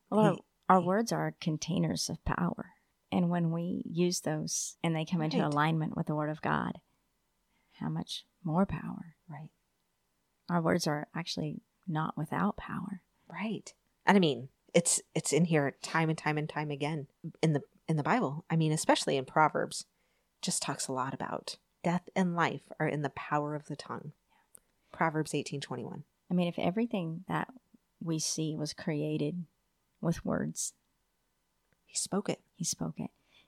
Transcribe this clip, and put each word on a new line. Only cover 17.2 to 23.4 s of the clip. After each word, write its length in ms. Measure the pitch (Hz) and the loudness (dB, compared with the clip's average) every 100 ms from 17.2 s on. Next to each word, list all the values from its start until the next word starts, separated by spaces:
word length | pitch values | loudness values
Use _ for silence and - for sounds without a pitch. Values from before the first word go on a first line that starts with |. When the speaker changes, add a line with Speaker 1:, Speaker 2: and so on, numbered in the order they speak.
| 165 - | -14 0
Speaker 2:
in 100 | 165 | 2
the, 100 | 143 - _ - | 2 0 _ -2
in 100 | 160 | 0
the 60 | |
Bible. 420 | 143 226 175 147 - | 2 2 2 -2 0
I 80 | 165 | 2
mean, 160 | 156 | 4
especially 440 | 156 - 302 - 139 | 2 4 4 4 0
in 60 | 131 | 2
Proverbs, 580 | - 151 - - - - _ _ _ _ _ | 4 4 4 -2 -6 -12 _ _ _ _ _
just 220 | - - | -4 -2
talks 260 | - - - | -4 -4 -4
a 40 | |
lot 200 | 131 131 | -2 -2
about 440 | - - - - - _ _ | -4 -6 -6 -8 -12 _ _
death 240 | 175 175 - - | 0 0 0 0
and 180 | 180 | 2
life 280 | 170 156 135 - - | 2 0 0 -8 -2
are 80 | 156 | 0
in 140 | 147 | 0
the 80 | 143 | -2
power 440 | - - 147 | -4 -2 -2